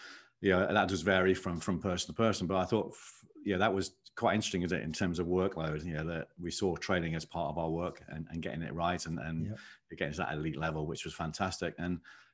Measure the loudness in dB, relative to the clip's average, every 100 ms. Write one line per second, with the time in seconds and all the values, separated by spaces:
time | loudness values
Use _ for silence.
0 | -18 -18 -20 _ 4 6 6 4 4 2
1 | 4 6 6 4 0 -2 -2 0 0 0
2 | -2 2 2 2 2 2 2 2 0 -8
3 | -18 -20 -20 -6 0 2 4 2 -2 -6
4 | -18 0 4 4 2 0 0 0 -2 -2
5 | 0 0 2 2 2 0 -2 -2 -4 -4
6 | -4 -4 -8 -8 -8 -2 0 0 0 0
7 | 0 -2 -4 -4 -2 -2 -2 0 -2 -6
8 | -10 -10 -8 -6 -6 -6 -6 -2 0 0
9 | -2 -6 -4 -4 -4 -6 -12 -20 -14 -6
10 | -4 -2 -4 -2 -4 -2 -2 -2 -4 -6
11 | -6 -6 -6 -2 -2 -2 -4 -4 -4 -4
12 | -8 -20 -20